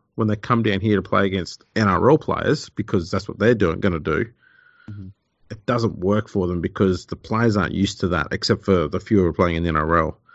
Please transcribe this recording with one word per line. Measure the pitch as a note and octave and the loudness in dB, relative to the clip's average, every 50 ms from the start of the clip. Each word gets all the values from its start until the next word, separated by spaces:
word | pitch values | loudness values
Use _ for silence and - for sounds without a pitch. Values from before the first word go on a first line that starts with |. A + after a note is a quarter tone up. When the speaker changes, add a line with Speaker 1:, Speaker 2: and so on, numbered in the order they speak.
| _ _ - | _ _ -6
Speaker 1:
when | - A2+ G#2+ | -4 -2 -2
they | G#2 | -2
come | G#2 - - B2+ A#2 A2+ | -2 0 0 0 2 2
down | A2+ G2 F#2+ | 0 0 0
here | G2 A2 G#2 F#2+ | 0 2 2 2
to | |
play | F#2 - - G2 G2 | 0 0 0 0 0
against | G2 F#2+ F#2+ E2+ - - - _ _ - A2+ | 0 -2 -4 -6 -6 -10 -20 _ _ -2 0
N | A2 G2+ | 2 2
R | F#2 E2 F2+ A#2+ | 2 4 4 4
L | D#3 D3+ | 4 4
players, | - - - - - G#2+ C#3+ D3+ - - | 2 -2 -4 -2 0 -2 -2 -2 -4 -12
because | - - A2 - - F#2+ E2 F2 | -8 -8 -6 -2 -2 -2 -2 -2
that's | - F#2+ - - | -4 -6 -6 -6
what | - - | -4 0
they're | G2+ A#2 B2 | 2 2 4
doing, | G#2+ G2+ E2 D#2+ F#2+ | 4 2 0 0 0
gonna | G2+ G2+ F2 D#2+ | 0 0 0 0
do, | - D#2+ D2+ - - - _ _ _ _ _ _ _ _ _ _ - - | -2 -2 -2 -2 -2 -4 _ _ _ _ _ _ _ _ _ _ -18 -18
Speaker 2:
Mm-hmm. | G#2+ G2+ F#2+ F#2+ - _ _ _ _ _ _ - | -16 -16 -16 -18 -20 _ _ _ _ _ _ -18
Speaker 1:
it | A#2+ A2+ - | -18 -12 -4
doesn't | - A#2+ A#2 A2+ G#2 D#2 - | -2 0 0 0 0 -2 -2
work | F2 F#2+ G#2 G#2+ G#2+ - | 0 0 0 0 0 -2
for | - G2+ F2+ F2 | -2 -2 -2 0
them | F2+ F2 | -2 -2
because | E2 G2 G2 - G2+ F#2+ F#2 F2 - | -4 -4 0 2 2 2 2 0 -4
the | - - | -10 -14
players | - - - A2 A2 A#2 A#2 G2+ | -12 -8 -4 -2 2 2 2 2
aren't | G#2 F2 B1+ - | 2 0 0 0
used | F2 G2 G2 - - | 0 0 0 0 -2
to | G#2 F2 | -2 -2
that, | F2 D#2+ D2 - | 0 -2 -2 -4
except | - G2+ - - G#2+ F#2+ - | -6 -6 -2 -2 -2 -2 2
for | - F#2+ F2 D#2 D2+ | 0 2 2 2 0
the | D#2 F#2 | -4 -6
few | - - A2 G2 | -2 2 2 4
who | F#2 E2+ | 4 2
are | D#2 | 2
playing | - F#2 F2 E2+ | 2 0 0 2
in | E2 E2+ | 0 0
the | E2+ | 0
N | D#2 D#2 | 0 0
R | D2+ D#2+ E2 E2+ | 0 2 2 2
L. | D#2+ D#2 - _ _ _ - | 2 0 -4 _ _ _ -20